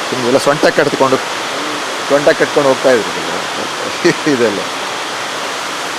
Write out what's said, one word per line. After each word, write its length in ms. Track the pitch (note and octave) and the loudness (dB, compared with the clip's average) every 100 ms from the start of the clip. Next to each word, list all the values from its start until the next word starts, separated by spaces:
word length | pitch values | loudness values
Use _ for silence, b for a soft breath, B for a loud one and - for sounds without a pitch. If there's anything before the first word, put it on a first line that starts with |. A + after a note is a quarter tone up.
| - | -4
ಹಿಂದೆ 160 | B2 A#2+ | -2 2
ಎಲ್ಲ 120 | C3 | 4
ಸೊಂಟ 260 | - D3 | 4 4
ಕಟ್ಕೊಂಡು, 520 | E3+ E3 C#3+ - C3+ B2+ - - - - D3+ D3 - - - | 4 4 2 4 4 2 0 -4 -4 -4 -4 -6 -6 -6 2
ಸೊಂಟ 200 | C#3 D3 | 2 2
ಕಟ್ಕೊಂಡು 400 | D#3 D3+ D#3 C#3 | 0 0 2 2
ಹೋಗ್ತಾ 220 | B2+ C#3 | 4 4
ಇದ್ರು 1400 | B2 F#2+ E2+ E2 - - - - - - - F3 D#3+ D#3 | 4 2 -4 -4 -4 -6 -6 -6 -6 -6 0 0 2 0
ಇದೆಲ್ಲ. 280 | C3 A#2 G2 - - - - - - - - - - - - - | 2 2 0 -4 -6 -6 -6 -6 -6 -6 -6 -6 -6 -6 -6 -6